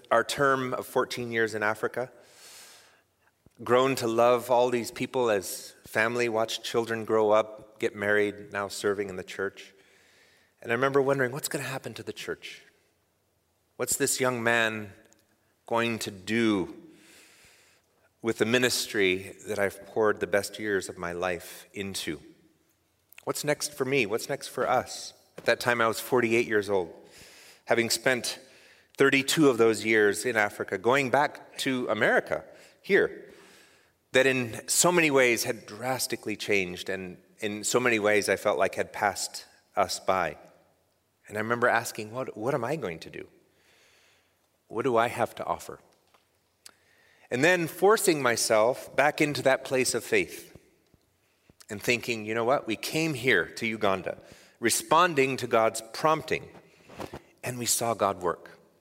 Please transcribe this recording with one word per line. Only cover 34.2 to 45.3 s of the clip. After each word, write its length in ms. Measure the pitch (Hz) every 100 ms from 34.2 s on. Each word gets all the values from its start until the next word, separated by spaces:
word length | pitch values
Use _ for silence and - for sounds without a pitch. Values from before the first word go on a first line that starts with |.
| 131
in 420 | 131 120 110 -
so 240 | - 170
many 200 | 175 156
ways 320 | 135 123 113
had 240 | 127 113 -
drastically 680 | 104 123 123 - 117 - 101
changed, 540 | - 101 90 87 -
and 280 | 95 92 90 _ _
in 240 | 107 104
so 160 | 101 -
many 200 | 123 113
ways 280 | 104 104 95
I 100 | 95
felt 200 | 104 87
like 160 | 95
had 180 | - 92
passed 540 | - 104 90 - - - _ _ -
us 240 | 92 -
by. 380 | - 95 82 76 - _ _ _ _ _ _ _ -
And 100 | 104
I 40 |
remember 260 | 110 120 120
asking, 440 | 110 117 - 107
"What, 240 | 120 127 -
what 200 | 113 143
am 80 |
I 120 | 117 156
going 220 | 104 78
to 120 | -
do? 160 | - - _ _ _ _ _ _ _ _ _ _ _ _ _ _
What 160 | 104
do 140 | 127 117
I 100 | 117
have 260 | 120 110